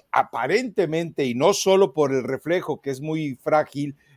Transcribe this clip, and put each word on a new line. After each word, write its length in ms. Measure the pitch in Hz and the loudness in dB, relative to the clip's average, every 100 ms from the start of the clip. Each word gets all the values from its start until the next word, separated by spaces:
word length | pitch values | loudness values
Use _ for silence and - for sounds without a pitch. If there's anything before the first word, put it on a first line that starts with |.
| - | -2
aparentemente, 1160 | - - 117 131 202 254 185 160 160 170 - 135 | 0 0 -2 0 0 0 -2 0 0 -4 -2 -2
y 80 | |
no 180 | 120 165 | 2 2
solo 400 | 196 190 190 190 | 2 4 4 4
por 200 | 156 143 | 2 0
el 120 | 131 | 0
reflejo, 560 | 117 131 151 175 160 127 | -2 -6 -2 -2 -2 -8
que 80 | 139 | -6
es 140 | 131 | -8
muy 320 | 151 160 151 | -6 -6 -6
frágil 600 | 123 156 151 151 139 147 139 _ | -6 0 0 0 -4 -8 -8 _